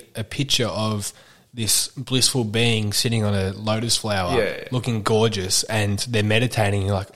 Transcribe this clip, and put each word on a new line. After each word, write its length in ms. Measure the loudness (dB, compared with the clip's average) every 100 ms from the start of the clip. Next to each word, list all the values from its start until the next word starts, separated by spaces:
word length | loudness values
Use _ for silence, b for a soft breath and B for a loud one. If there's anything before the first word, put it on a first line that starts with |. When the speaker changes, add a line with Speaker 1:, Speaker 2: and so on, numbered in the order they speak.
| -8 -12
Speaker 1:
a 80 |
picture 440 | -10 -6 -2 0 0
of 440 | -2 -4 -4 -6 B B B B
this 360 | -6 0 0 0 -8
blissful 460 | -2 2 2 2
being 500 | 0 2 2 2 0
sitting 300 | 0 0 2
on 100 | 2
a 180 | 0 0
lotus 440 | -4 -2 -2 0 -2
flower, 440 | 0 -2 0 0
Speaker 2:
Yeah. 260 | 0 -2 -4
Speaker 1:
looking 300 | -4 -2 -2
gorgeous, 600 | 2 4 2 0 0 -2
and 360 | 0 0 0 -2 -2
they're 140 | 0
meditating. 600 | 2 2 2 2 2 2
You're 120 | 0 0
like, 140 | -2